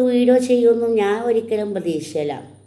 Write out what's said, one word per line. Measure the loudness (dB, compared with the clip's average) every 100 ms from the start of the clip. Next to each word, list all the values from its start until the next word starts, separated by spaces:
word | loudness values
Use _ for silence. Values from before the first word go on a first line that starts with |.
| 2
വീഡിയോ | 2 4 4
ചെയ്യുമെന്നും | 4 2 4 2 0 0
ഞാൻ | 0 -2
ഒരിക്കലും | -2 -2 -2 -4 -4
പ്രതീക്ഷിച്ചില്ല. | -6 -4 -6 -6 -6 -6 -8 -14 -20